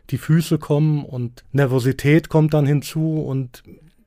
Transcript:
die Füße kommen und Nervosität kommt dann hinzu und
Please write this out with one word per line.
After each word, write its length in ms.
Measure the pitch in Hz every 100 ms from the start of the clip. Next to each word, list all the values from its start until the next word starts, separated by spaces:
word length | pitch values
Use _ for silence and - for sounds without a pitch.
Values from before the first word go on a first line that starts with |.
| -
die 80 | 127
Füße 400 | - 165 160 156
kommen 460 | - 147 156 147
und 400 | - 127 120 - -
Nervosität 760 | 135 131 131 127 131 143 160 -
kommt 260 | 160 156
dann 120 | 151 139
hinzu 540 | 143 - 160 160 156
und 420 | 143 135 123 - - - 156 _